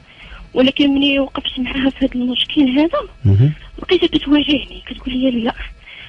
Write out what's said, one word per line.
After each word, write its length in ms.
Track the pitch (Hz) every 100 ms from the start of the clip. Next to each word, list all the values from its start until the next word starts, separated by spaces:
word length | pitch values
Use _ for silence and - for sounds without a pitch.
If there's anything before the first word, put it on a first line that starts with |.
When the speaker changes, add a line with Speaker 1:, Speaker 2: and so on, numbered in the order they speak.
| - - - - -
Speaker 1:
ولكن 360 | - 262 - 285
مني 300 | 277 277 277
وقفت 400 | 269 - - -
معاها 300 | 254 269 262
في 160 | - 269
هاد 100 | 247
المشكل 460 | 247 240 - 302
هذا، 380 | 262 262 320 587 427 - 104
Speaker 2:
مهم. 280 | 98 139 151 - -
Speaker 1:
لقيتها 280 | - 359 339
كتواجهني، 760 | 302 277 294 285 277 - - -
كتقول 300 | 226 262 254
لي: 140 | 262
"لا، 220 | 240 233 - - - - -